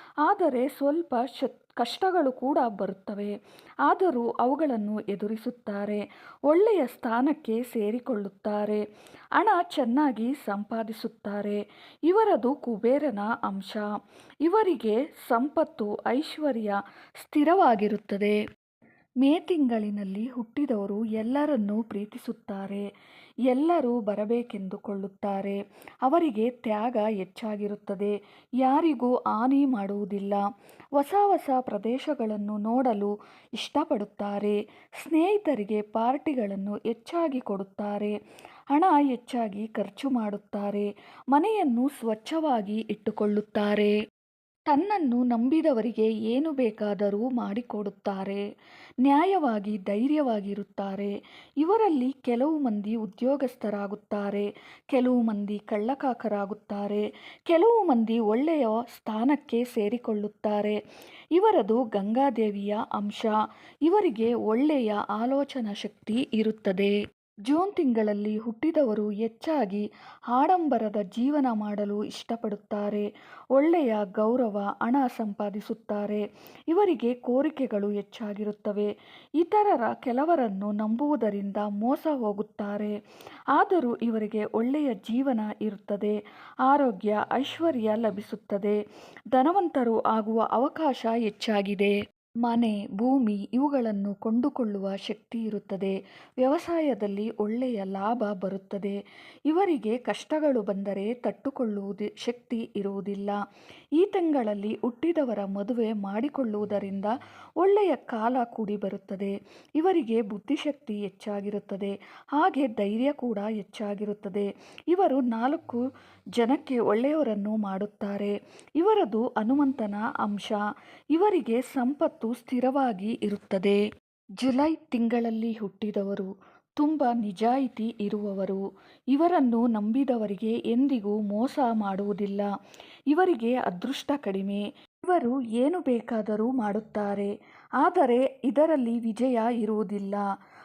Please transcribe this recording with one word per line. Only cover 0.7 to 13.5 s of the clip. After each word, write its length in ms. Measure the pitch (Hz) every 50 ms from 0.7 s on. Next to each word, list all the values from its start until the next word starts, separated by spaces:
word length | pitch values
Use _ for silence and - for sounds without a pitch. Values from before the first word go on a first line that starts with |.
| - - 277 285 294 339 339 - 262 226 247 269 - -
ಶತ್-, 360 | 277 - - - _ _ -
ಕಷ್ಟಗಳು 580 | - 180 - - - 392 381 359 359 294 262 247
ಕೂಡ 260 | - 247 262 311 339 269 226
ಬರುತ್ತವೆ. 760 | 202 190 196 185 190 - - - 208 202 208 208 202 208 - - - - - - - -
ಆದರೂ 500 | 277 302 370 370 370 349 262 240 233 233
ಅವುಗಳನ್ನು 680 | - - 240 254 285 277 320 285 247 220 208 208 214 214
ಎದುರಿಸುತ್ತಾರೆ. 1120 | - - 202 196 208 208 226 220 - 247 247 - - - 202 202 202 208 208 208 196 - - - - - - - -
ಒಳ್ಳೆಯ 440 | 285 311 349 415 466 427 349 262
ಸ್ಥಾನಕ್ಕೆ 760 | 240 - - - 247 226 233 262 311 285 - - - 220 226 247
ಸೇರಿಕೊಳ್ಳುತ್ತಾರೆ. 1200 | - - 233 208 208 220 247 - - 247 208 202 196 - _ - 214 208 208 208 208 214 214 208 - - - - - - - - - -
ಹಣ 160 | 285 359 440 403 349 349
ಚೆನ್ನಾಗಿ 720 | 349 - 311 254 233 233 285 302 277 233 214 226 240 285
ಸಂಪಾದಿಸುತ್ತಾರೆ. 1300 | - - 220 202 202 208 - 226 226 220 214 220 - - 220 220 _ - 208 202 208 208 208 208 208 202 - - - - - - _ -
ಇವರದು 520 | 320 370 440 440 427 349 247 208 240 285
ಕುಬೇರನ 640 | - - 240 233 196 - 233 262 285 294 285 220 202 202 214 233 - -
ಅಂಶ. 340 | 208